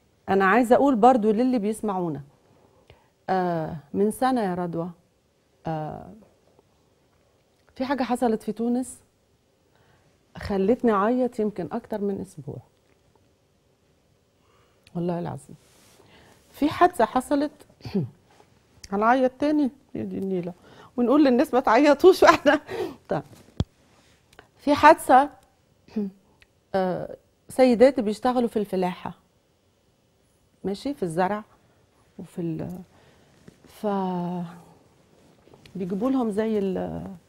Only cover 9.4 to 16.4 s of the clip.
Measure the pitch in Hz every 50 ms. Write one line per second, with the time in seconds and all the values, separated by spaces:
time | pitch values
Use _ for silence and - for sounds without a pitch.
9.4 | _ _ _ _ _ _ _ _ _ _ _ _ _ _ _ _ _ _ - -
10.4 | - - 208 196 190 190 254 247 - 233 214 196 196 220 254 254 254 240 - -
11.4 | 214 208 196 - 175 143 - 240 - - 226 208 202 202 196 190 190 185 - -
12.4 | 135 143 - 131 - _ _ _ _ _ _ _ _ _ _ _ _ _ _ _
13.4 | _ _ _ _ _ _ _ _ _ _ _ _ _ _ _ _ _ _ _ _
14.4 | _ _ _ _ _ _ _ _ _ _ - 170 170 175 175 170 175 160 - 135
15.4 | - - - - _ _ _ _ _ _ _ _ - _ _ - - - - _